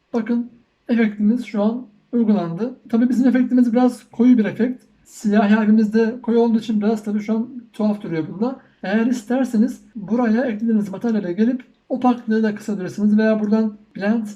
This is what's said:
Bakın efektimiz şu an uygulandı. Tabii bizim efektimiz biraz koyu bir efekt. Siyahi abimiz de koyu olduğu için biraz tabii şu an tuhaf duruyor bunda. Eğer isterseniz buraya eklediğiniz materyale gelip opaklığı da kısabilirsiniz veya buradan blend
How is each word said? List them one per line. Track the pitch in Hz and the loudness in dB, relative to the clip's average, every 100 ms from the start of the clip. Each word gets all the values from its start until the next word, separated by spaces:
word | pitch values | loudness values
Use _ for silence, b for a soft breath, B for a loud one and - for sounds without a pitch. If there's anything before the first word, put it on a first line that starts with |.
| _ | _
Bakın | 240 214 240 240 - _ _ - | -6 -2 -4 -4 -12 _ _ -2
efektimiz | 233 220 208 208 247 - | 0 2 2 0 0 -2
şu | 214 | -2
an | 208 247 - _ _ | 0 -2 -8 _ _
uygulandı. | 240 220 202 170 165 240 247 - | 0 2 2 0 -4 -6 -8 -4
Tabii | 226 247 | 0 2
bizim | 214 262 | 2 2
efektimiz | 240 247 254 240 | 2 2 2 2
biraz | 226 247 - - | 4 2 0 -8
koyu | - 247 233 | 2 4 6
bir | 196 | 2
efekt. | 139 240 254 _ _ _ | 0 -2 -2 _ _ _
Siyahi | - 214 208 208 220 | -6 0 2 4 4
abimiz | 214 220 214 | 4 4 4
de | 220 220 247 | 2 0 -2
koyu | - 233 | 0 2
olduğu | 233 226 | 2 2
için | - 214 | 0 0
biraz | 208 220 | 0 -2
tabii | - 208 | -2 -4
şu | - 220 | -2 -2
an | 240 247 - | -4 -10 -16
tuhaf | - 214 202 | -4 -2 -2
duruyor | 175 165 147 | -4 -6 -6
bunda. | 170 240 269 B B | -4 -6 -6 B B
Eğer | 185 214 233 | -4 0 0
isterseniz | 247 - 247 254 214 247 - - 233 | -2 -2 -2 0 0 0 -2 -16 -16
buraya | 180 233 240 220 269 | -4 -2 0 0 -2
eklediğiniz | 208 226 214 180 | -4 -2 -2 -2
materyale | 190 233 214 180 | -6 -4 -2 -4
gelip | 180 226 262 - _ _ | -4 -4 -4 -8 _ _
opaklığı | 254 247 240 - 220 | -2 0 -2 -2 -2
da | 220 208 | -2 -4
kısabilirsiniz | - 196 180 - 208 208 | -8 -8 -8 -2 0 2
veya | 220 214 | 2 0
buradan | 208 220 220 - _ - | 0 0 0 -6 _ -6
blend | 202 233 214 | -2 -2 -4